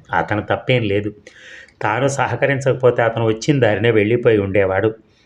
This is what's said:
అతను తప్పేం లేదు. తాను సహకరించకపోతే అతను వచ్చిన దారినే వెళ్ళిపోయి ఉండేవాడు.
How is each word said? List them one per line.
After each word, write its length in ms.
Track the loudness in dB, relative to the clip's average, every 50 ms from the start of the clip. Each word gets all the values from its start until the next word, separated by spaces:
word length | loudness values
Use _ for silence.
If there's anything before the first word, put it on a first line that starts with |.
| -12 -6 -4
అతను 280 | -4 -2 -2 -4 -4
తప్పేం 400 | -4 -4 -4 -4 -2 0 0 0
లేదు. 320 | 0 -2 -2 -2 -4 -6 -8 -12 -20 -20 -20 -20 -20 -20 -20 -20 -20 -20 _ -6
తాను 260 | -4 -2 -2 0 -2 -2
సహకరించకపోతే 920 | -2 -2 -2 -2 -2 -2 0 0 0 0 0 -2 0 2 2 2 2 2
అతను 240 | 0 0 0 0 0
వచ్చిన 340 | -2 -2 -2 0 0 0 2
దారినే 300 | 2 2 2 2 2 2
వెళ్ళిపోయి 480 | 2 2 2 2 0 0 2 2 2 2
ఉండేవాడు. 560 | 2 0 0 0 2 2 2 0 0 -2 -2 -4 _ _ _ _ _